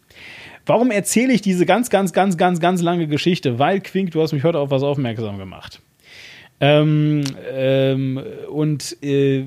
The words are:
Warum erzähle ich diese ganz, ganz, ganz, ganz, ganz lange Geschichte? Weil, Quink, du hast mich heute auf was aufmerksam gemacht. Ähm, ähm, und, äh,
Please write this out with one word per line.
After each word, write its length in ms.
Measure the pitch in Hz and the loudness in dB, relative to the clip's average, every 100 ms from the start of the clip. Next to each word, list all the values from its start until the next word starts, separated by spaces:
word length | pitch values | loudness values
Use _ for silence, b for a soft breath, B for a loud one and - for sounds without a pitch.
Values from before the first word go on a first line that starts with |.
| _ B B B B B - | _ B B B B B 0
Warum 260 | 185 247 | 2 2
erzähle 420 | 208 - 214 262 | 0 0 0 2
ich 80 | 247 | 2
diese 240 | 190 180 175 | 2 0 2
ganz, 240 | 190 240 | 2 2
ganz, 240 | 196 196 | 0 0
ganz, 240 | 175 196 170 | 2 2 2
ganz, 220 | 180 175 | 0 2
ganz 200 | 175 185 | 0 0
lange 260 | 170 175 156 | 0 0 -2
Geschichte? 520 | 147 175 180 139 120 | 0 0 0 -2 0
Weil, 220 | 147 196 | 0 0
Quink, 300 | - 185 190 | -4 -4 -4
du 100 | 160 | -2
hast 100 | 156 | -2
mich 100 | 147 | 0
heute 160 | 156 165 | 0 0
auf 100 | 143 | 0
was 140 | 139 | 0
aufmerksam 560 | 143 143 127 113 110 101 | 0 -2 -4 -4 -6 -8
gemacht. 420 | 95 80 - - _ _ B B B B B - | -12 -16 -20 -20 _ _ B B B B B 0
Ähm, 600 | 160 151 151 151 151 151 139 - - | 4 4 4 2 2 0 -2 -8 -10
ähm, 720 | 131 131 135 135 135 135 131 147 - - | -2 0 2 2 0 -2 -6 -8 -14 -10
und, 460 | 147 156 143 - - | -4 -2 -2 -6 -10
äh, 400 | 143 139 139 135 | -2 2 2 0